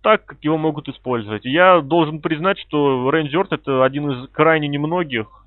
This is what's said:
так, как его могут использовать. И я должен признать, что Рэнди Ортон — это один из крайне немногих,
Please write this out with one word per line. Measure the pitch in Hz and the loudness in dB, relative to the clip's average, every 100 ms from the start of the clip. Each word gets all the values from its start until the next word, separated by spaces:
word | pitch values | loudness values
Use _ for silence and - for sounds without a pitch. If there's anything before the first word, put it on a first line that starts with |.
так, | 214 214 - | 0 0 -2
как | 139 | -8
его | 151 160 | -2 0
могут | 156 147 139 | -2 -4 -10
использовать. | - 123 120 104 107 123 | -12 -6 -4 -4 -8 -2
И | |
я | 156 185 180 | 4 6 6
должен | 135 170 151 156 | 4 0 0 -2
признать, | 165 151 190 196 | -6 -2 -2 -4
что | - 151 143 131 127 | -4 0 0 0 0
Рэнди | 156 147 156 | 0 0 -2
Ортон — | 196 151 | -2 -6
это | - 131 | -2 2
один | 131 143 147 | 2 0 -6
из | 123 135 | -6 -8
крайне | - 165 160 147 | 0 2 2 0
немногих, | 143 151 180 156 120 110 - | -4 -4 -4 -4 -6 -8 -14